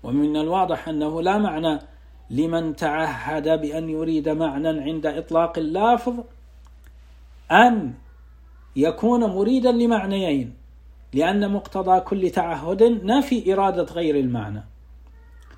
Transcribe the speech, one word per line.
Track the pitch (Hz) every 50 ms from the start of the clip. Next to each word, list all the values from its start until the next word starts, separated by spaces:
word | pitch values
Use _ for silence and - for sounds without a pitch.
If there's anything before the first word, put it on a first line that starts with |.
| -
ومن | 113 123 143 147 151 151
الواضح | 151 156 - - 196 185 175 165 - - 165
أنه | 156 151 151 151 156 165 165
لا | 185 196 214
معنى | 208 190 160 156 165 160 151 143 - - - - - - - - - -
لمن | 113 131 156 165 165 165 165 160 147
تعهد | - 170 151 147 156 160 156 139 117 113 143 156 156 143 156 160 156
بأن | 156 147 151 160 165 160
يريد | 156 156 165 160 160 156 147 156
معنى | 156 156 165 156 135 143 156 160
عند | 160 151 139 143 165 160 151
إطلاق | 156 143 165 160 - 160 160 170 165 165 170
اللفظ | 160 151 160 185 208 233 240 226 240 247 240 240 233 - - - - - - - - - - - - - - - - - - - - - - - - - 160
أن | 185 233 247 233 214 165 127 120 - - - - - - - - - - - - - - - -
يكون | 131 139 165 160 - - 226 240 240 233
مريدا | 208 185 190 196 214 262 262 240 254 240
لمعنيين، | 233 233 233 233 208 190 196 196 196 190 170 143 139 123 113 - - - - - - - - - - - - -
لأن | 135 156 175 196 202 202 196
مقتضى | 202 202 202 - - 190 185 185 185 185
كل | 185 - 202 196 185 175
تعهد | - 190 175 170 165 143 143 165 190 196 220 240 233 214 180
نفي | 196 240 277 277 - 262 233 - 180 190
إرادة | 190 196 190 180 170 165
غير | - - 170 170 156 147
المعنى، | 143 135 127 120 117 104 101 101 104 104 - - - - - - - - - - - - - - - - - -